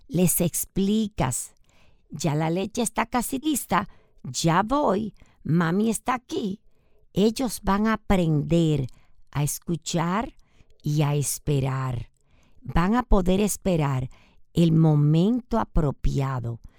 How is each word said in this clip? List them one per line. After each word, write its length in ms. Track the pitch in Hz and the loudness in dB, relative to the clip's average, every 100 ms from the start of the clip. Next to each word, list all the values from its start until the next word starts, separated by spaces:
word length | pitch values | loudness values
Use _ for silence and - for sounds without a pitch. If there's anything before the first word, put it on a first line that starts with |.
| - | -6
les 320 | 180 180 - | 0 2 2
explicas, 1120 | 175 - - - 196 220 214 - 135 - - _ _ _ - _ _ | -2 -4 -6 -2 0 0 -2 -2 -4 -4 -10 _ _ _ -20 _ _
"Ya 260 | 147 165 147 | -6 -4 -2
la 140 | 160 | -2
leche 320 | 175 196 - | -2 -4 -4
está 240 | 226 - 226 | -4 -4 -2
casi 340 | 247 - 262 | -4 -4 -4
lista, 480 | 311 269 - 175 - - _ _ | -2 -4 -2 -4 -4 -10 _ _
ya 380 | 139 123 165 170 | -12 -2 0 2
voy, 520 | 220 285 294 190 220 - _ _ - | 0 0 0 0 -4 -10 _ _ -2
mami 440 | 170 165 185 226 | 0 2 0 0
está 260 | 202 - 254 | -2 -4 -6
aquí", 440 | - 339 208 202 _ _ _ _ _ | -6 -6 -6 -6 _ _ _ _ _
ellos 480 | 175 220 220 247 - | 0 2 2 -4 -4
van 240 | 196 196 220 | -2 0 0
a 60 | |
aprender 960 | 220 - 196 160 151 147 170 160 143 127 - - - - | 0 2 2 2 0 2 2 2 0 -4 -12 -20 -20 -10
a 100 | 143 | -4
escuchar 920 | 147 - - 165 - 170 170 196 359 - _ _ - - | -4 -4 -6 -8 -4 -4 -2 -2 -6 -12 _ _ -20 -8
y 180 | 151 151 | -2 0
a 120 | 143 147 | 0 0
esperar. 960 | 135 - - 143 135 131 131 120 - _ _ _ _ - | -2 -6 -4 -2 -2 -4 -6 -8 -10 _ _ _ _ -18
Van 340 | - 165 180 | -2 0 2
a 100 | 240 | 0
poder 360 | - 208 175 190 | 4 4 4 2
esperar 720 | 208 - 196 165 143 131 131 - _ - - | 2 -2 0 2 2 -2 -6 -10 _ -20 -4
el 220 | - 170 | 2 4
momento 880 | 160 160 147 147 160 196 247 - 226 | 6 6 6 4 4 2 0 -2 -4
apropiado 1000 | 208 170 147 - 143 139 135 127 117 117 - | 0 0 0 0 -2 0 -2 -4 -8 -10 -14